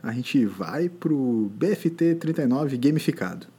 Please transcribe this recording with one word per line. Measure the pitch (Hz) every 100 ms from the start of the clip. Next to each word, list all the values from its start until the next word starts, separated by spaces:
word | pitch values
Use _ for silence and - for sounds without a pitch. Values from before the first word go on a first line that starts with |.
a | 117
gente | 120 123 139 104
vai | 92 92 147 175
pro | 175 - 143 127 113 104
B | 107 180
F | 202 165
T | 170 170
trinta | 165 160 160
e | 131
nove | 131 147 127
gamificado. | 139 156 - - 92 - -